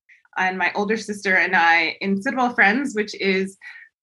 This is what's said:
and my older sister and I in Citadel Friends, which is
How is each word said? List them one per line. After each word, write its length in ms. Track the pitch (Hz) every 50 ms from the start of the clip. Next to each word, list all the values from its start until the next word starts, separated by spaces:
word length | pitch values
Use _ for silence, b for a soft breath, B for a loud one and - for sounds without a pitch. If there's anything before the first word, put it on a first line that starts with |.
| _ b b b b b - -
and 180 | 185 185 185
my 160 | 185 175 175 -
older 220 | - 208 202 220
sister 400 | 220 - - 208 196 - 196 185
and 180 | 180 170 185 185
I 440 | 180 170 170 165 170 165 156 - -
in 220 | - 196 196 196 196
Citadel 320 | 269 269 254 247 240 240
Friends, 400 | - 214 196 214 262 285 262 208
which 200 | 214 208 208 - -
is 380 | - 196 190 190 190 190 - B B B B B B B B _